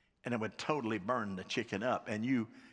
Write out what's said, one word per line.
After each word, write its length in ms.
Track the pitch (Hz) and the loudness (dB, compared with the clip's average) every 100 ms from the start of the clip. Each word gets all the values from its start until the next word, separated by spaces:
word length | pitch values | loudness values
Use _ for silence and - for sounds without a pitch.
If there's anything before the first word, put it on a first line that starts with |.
| _ _ | _ _
and 100 | 123 | -2
it 60 | 120 | 0
would 180 | 110 - | 0 -2
totally 400 | - 151 110 107 | 0 0 2 0
burn 380 | 98 123 104 92 | 0 0 0 -4
the 80 | - | -2
chicken 380 | 127 110 98 | -2 0 0
up." 240 | 123 104 - | 2 0 0
And 180 | 107 120 | -2 2
you, 220 | 127 107 - - | 2 0 -6 -20